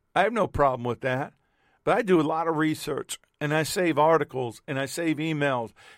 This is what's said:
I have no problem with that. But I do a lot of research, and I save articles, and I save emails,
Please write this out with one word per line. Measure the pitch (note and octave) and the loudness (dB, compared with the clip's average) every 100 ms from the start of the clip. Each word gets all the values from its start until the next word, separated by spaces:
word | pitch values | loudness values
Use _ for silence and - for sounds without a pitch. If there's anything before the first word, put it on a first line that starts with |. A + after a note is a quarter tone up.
| _ D#3+ | _ 0
I | |
have | G3+ | 0
no | A3+ E3 | 2 -2
problem | - C#3+ B2 | 2 2 2
with | A#2+ A2 | -4 -4
that. | C3 B2+ D3+ - _ _ _ _ | -2 -4 -4 -12 _ _ _ _
But | - G3 | 0 0
I | |
do | A3 F3 | 4 2
a | |
lot | D3+ D#3+ E3 | 2 -2 -2
of | D#3 | 0
research, | D#3 D#3 - C3 - - _ _ | -2 -2 -6 -8 -8 -12 _ _
and | D3 | -2
I | D#3 | -2
save | D#3 - F3 C#3+ | 0 0 0 4
articles, | D#3 D#3+ D3 B2+ B2 G#2+ - | 4 4 2 -4 -6 -8 -8
and | C3+ | -6
I | C3+ | -6
save | E3+ E3+ D3 | -4 -2 -2
emails, | D#3+ D3+ C#3+ B2+ A2 - - | -2 0 0 0 -4 -12 -20